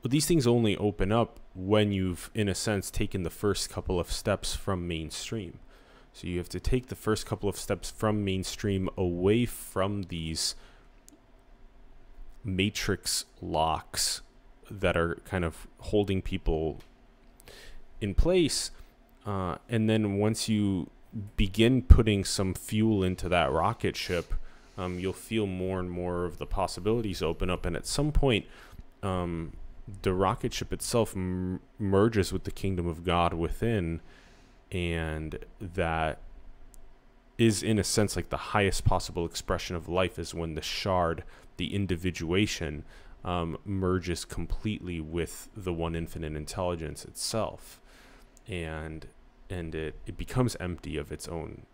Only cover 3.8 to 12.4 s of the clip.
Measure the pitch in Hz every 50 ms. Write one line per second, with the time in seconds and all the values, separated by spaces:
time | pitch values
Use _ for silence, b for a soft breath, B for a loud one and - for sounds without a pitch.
3.8 | - - 95 87 82 - - - - 110 98 - - - - - - - 98 90
4.8 | 87 85 85 80 80 76 - - - - - 113 95 82 - - - B B B
5.8 | B B B B B B _ - - 90 87 87 87 - - 92 - - - 127
6.8 | 123 - - - - 110 110 101 - - 110 101 - 101 90 - - - 101 90
7.8 | - - - - - 110 107 104 101 98 95 95 90 - - - - 104 98 95
8.8 | 95 - - - 98 90 87 87 90 98 107 120 123 117 - - - - - 95
9.8 | 92 98 104 101 95 85 90 85 80 80 80 76 - - - B B B B B
10.8 | B B B B - - - _ - _ - - - - - - - - - -
11.8 | - - - - - - - - - - - -